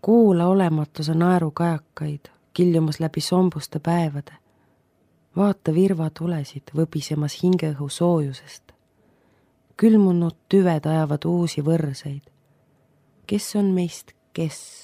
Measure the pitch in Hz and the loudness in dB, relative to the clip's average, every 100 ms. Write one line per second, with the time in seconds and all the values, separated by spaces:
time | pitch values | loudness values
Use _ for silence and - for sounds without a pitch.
0 | - 233 220 180 175 190 180 156 151 - | 4 6 6 4 4 2 2 0 -4 -6
1 | 156 160 175 180 160 147 170 160 _ - | -2 0 2 2 0 -2 -2 -2 _ -10
2 | 151 147 - _ _ - 180 165 160 151 | -8 -8 -14 _ _ 0 2 2 0 -2
3 | 160 - - 180 185 156 - 156 156 170 | -4 -4 -2 0 0 -2 -10 -8 -2 -2
4 | 165 143 - - _ _ _ _ _ _ | -2 -6 -12 -20 _ _ _ _ _ _
5 | _ _ _ - 202 196 - 156 190 175 | _ _ _ 0 0 0 -2 2 2 2
6 | 160 156 170 165 139 139 - 147 165 156 | -4 -4 -6 -6 -6 -12 -10 -4 -2 -4
7 | - 151 147 - 180 185 156 143 143 - | -6 -4 -4 -2 0 2 0 -4 -8 -2
8 | 175 170 143 131 - - _ _ _ _ | 0 2 -2 -8 -18 -20 _ _ _ _
9 | _ _ _ _ _ _ _ - 226 220 | _ _ _ _ _ _ _ 0 4 6
10 | 190 175 170 - _ 196 180 160 156 160 | 4 2 -2 -6 _ 2 2 0 0 0
11 | 156 147 165 175 170 - 147 165 151 135 | 0 -2 -2 -2 -2 -2 -2 -2 -2 -8
12 | 147 139 _ _ _ _ _ _ _ _ | -12 -12 _ _ _ _ _ _ _ _
13 | _ _ - 208 - 208 202 185 175 - | _ _ -6 -6 -4 -2 0 0 -2 -6
14 | - _ _ - 165 - - - | -20 _ _ -6 -6 -6 -20 -20